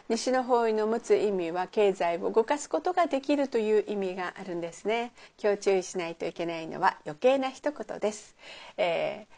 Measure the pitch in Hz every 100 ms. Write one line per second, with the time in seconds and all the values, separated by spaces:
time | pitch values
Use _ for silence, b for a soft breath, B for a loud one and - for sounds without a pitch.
0 | - 226 262 262 247 240 226 214 214 233
1 | - 208 208 190 165 180 185 220 202 190
2 | 175 170 190 214 233 294 - 320 359 359
3 | 330 269 269 294 269 233 214 214 196 208
4 | 190 190 175 - 190 175 170 - 196 233
5 | 240 B B _ 208 202 202 190 180 185
6 | 170 165 170 - 170 165 160 151 180 -
7 | - 151 247 269 262 - 294 294 214 -
8 | 208 214 - _ B B B - 180 165
9 | 151 139 214